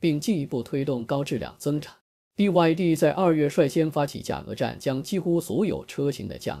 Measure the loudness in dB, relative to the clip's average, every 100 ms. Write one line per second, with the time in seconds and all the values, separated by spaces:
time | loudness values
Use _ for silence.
0 | 0 0 0 0 -2 -4 -2 -2 -2 -2
1 | -2 -2 -2 -4 -6 -6 -4 -4 -4 -16
2 | _ _ _ 0 2 4 4 4 2 4
3 | 4 4 4 4 2 2 2 2 0 0
4 | -4 -4 -8 -8 -6 -4 -4 -4 -4 -4
5 | -4 -2 0 0 0 0 0 -2 -6 -4
6 | -4 -4 -6 -8 -8 -8